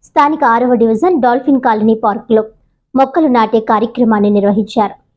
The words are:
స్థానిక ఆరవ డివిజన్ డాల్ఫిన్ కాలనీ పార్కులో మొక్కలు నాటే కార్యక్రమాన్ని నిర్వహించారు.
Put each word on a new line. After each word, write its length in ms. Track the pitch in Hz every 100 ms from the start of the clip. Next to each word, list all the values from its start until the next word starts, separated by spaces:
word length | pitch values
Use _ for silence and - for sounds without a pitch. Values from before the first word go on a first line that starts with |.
స్థానిక 400 | - - 294 311
ఆరవ 300 | 254 226 247
డివిజన్ 480 | 240 226 220 349 349
డాల్ఫిన్ 380 | 240 247 262 269
కాలనీ 340 | 254 220 220
పార్కులో 500 | 220 226 214 - 220 220 _ _ _ _
మొక్కలు 320 | 254 269 359 311
నాటే 340 | 240 220 226
కార్యక్రమాన్ని 680 | 226 214 226 240 233 208 202
నిర్వహించారు. 800 | 208 196 185 202 - 202 - _